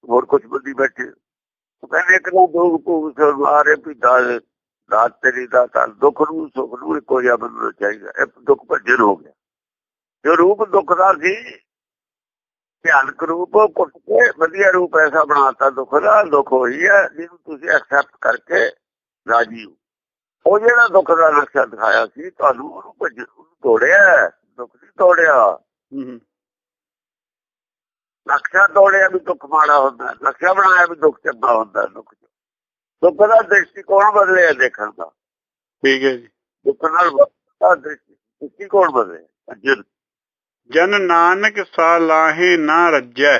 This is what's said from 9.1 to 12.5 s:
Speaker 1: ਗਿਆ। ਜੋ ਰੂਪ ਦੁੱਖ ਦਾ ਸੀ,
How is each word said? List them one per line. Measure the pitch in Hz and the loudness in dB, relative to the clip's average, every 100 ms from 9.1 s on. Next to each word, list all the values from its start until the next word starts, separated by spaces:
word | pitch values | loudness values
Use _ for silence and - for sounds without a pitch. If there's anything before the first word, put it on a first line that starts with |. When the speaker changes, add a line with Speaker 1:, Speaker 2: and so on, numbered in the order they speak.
Speaker 1:
ਗਿਆ। | 95 - _ _ _ _ _ _ _ _ _ | -2 -10 _ _ _ _ _ _ _ _ _
ਜੋ | 147 165 | -2 2
ਰੂਪ | 180 208 | 2 0
ਦੁੱਖ | 214 196 190 175 | -2 -2 -2 0
ਦਾ | 190 | 0
ਸੀ, | 175 175 214 240 104 _ _ _ _ _ _ _ _ _ | 0 -2 -6 -12 -20 _ _ _ _ _ _ _ _ _